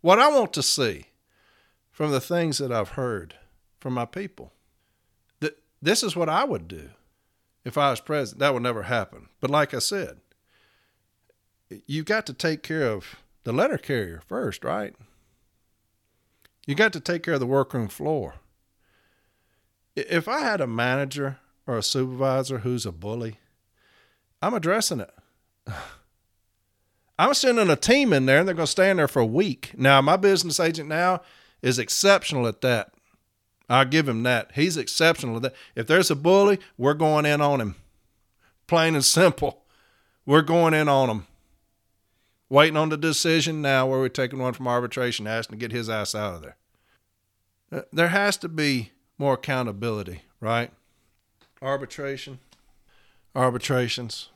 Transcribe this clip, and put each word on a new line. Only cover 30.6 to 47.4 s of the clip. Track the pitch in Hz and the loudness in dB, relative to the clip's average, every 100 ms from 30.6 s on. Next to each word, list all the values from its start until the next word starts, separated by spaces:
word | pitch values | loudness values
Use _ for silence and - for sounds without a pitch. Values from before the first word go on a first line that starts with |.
agent | 165 160 151 | -2 -2 -6
now | 156 180 180 - - _ _ | -2 0 0 -6 -20 _ _
is | 127 123 | -2 -2
exceptional | 120 - 196 196 - 143 120 | -2 0 4 4 2 -2 -2
at | 107 | -2
that. | 127 120 98 _ _ _ _ _ _ _ _ | 0 0 -4 _ _ _ _ _ _ _ _
I'll | 123 131 | 4 4
give | 151 143 | 2 2
him | 113 | 0
that. | 123 120 104 | 0 0 -2
He's | - 170 156 | -2 -2 -2
exceptional | 117 - 160 165 127 113 | -6 2 2 2 -4 -4
at | |
that. | 127 - - | -6 -8 -14
If | - 113 | -10 2
there's | 165 185 | 4 4
a | 147 | 2
bully, | 156 190 202 196 - - | 4 6 6 2 -4 -2
we're | 131 | 0
going | 151 156 151 | 2 2 2
in | 147 147 | 2 2
on | 147 139 | 2 0
him. | 107 90 _ _ _ _ _ _ _ _ - | -2 -8 _ _ _ _ _ _ _ _ 0
Plain | 170 160 | 2 2
and | 156 | 2
simple. | 131 - 185 - - - _ _ _ _ _ _ - | 2 6 4 4 -6 -6 _ _ _ _ _ _ 4
We're | 147 | 4
going | 156 170 170 | 6 4 4
in | 156 151 | 4 4
on | 139 131 | 4 4
him. | 107 - _ _ _ _ _ _ _ _ _ _ _ _ | 0 -8 _ _ _ _ _ _ _ _ _ _ _ _
Waiting | 135 156 156 | 4 6 4
on | 156 | 0
the | 151 | 0
decision | 160 151 170 160 156 156 | -2 0 0 0 0 -2
now | 143 135 131 | 0 2 2
where | 131 | 0
we're | 131 | -2
taking | - 127 135 | -2 -6 -4
one | 127 | -6
from | 120 127 | -4 -2
arbitration, | 123 120 - 123 117 107 | -2 -2 -4 -4 -4 -6
asking | 113 110 107 | -6 -6 -10
to | |
get | 117 | -8
his | 117 110 | -8 -6
ass | 110 101 | -6 -4
out | 107 104 | -6 -6
of | 85 | -8
there. | 73 - _ _ _ _ _ _ _ _ | -16 -20 _ _ _ _ _ _ _ _